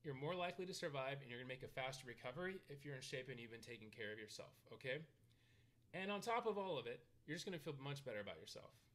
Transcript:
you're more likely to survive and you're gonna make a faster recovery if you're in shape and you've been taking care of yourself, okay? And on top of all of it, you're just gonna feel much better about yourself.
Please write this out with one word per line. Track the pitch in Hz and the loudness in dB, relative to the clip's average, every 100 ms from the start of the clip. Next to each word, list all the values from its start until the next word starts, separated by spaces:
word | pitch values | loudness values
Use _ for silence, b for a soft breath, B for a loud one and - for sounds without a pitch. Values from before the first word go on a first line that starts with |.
you're | 156 | -2
more | 131 147 | 0 2
likely | 180 175 175 185 | 4 2 2 0
to | |
survive | 180 170 139 131 139 | 2 2 4 4 2
and | 131 | 0
you're | 120 | -2
gonna | 127 | 0
make | 127 | -2
a | 120 | 0
faster | - 131 139 123 | 2 2 0 -6
recovery | 113 127 131 139 190 - | -2 -2 2 0 0 -6
if | 143 | -6
you're | 143 131 | -4 -4
in | |
shape | 131 135 131 | 0 0 0
and | 120 | -4
you've | 117 | -4
been | 113 | -6
taking | 110 117 107 | -6 -8 -8
care | 107 104 | -4 -2
of | 107 | -2
yourself, | 107 - - - - | -4 -8 -10 -12 -14
okay? | 113 135 139 160 - - B B B B B - | -6 -2 -2 -4 -16 -20 B B B B B -8
And | 175 190 | -2 2
on | 202 | 2
top | 214 233 220 | 6 6 6
of | 202 | 4
all | 190 147 | 2 2
of | 117 | 0
it, | 127 - - - | -4 -8 -14 -2
you're | 165 | 0
just | 202 | 0
gonna | 175 | 0
feel | 160 143 | -2 -2
much | 139 143 | -2 -2
better | 123 104 | 0 0
about | 98 80 | -2 -4
yourself. | - - - - - | -6 -8 -10 -16 -20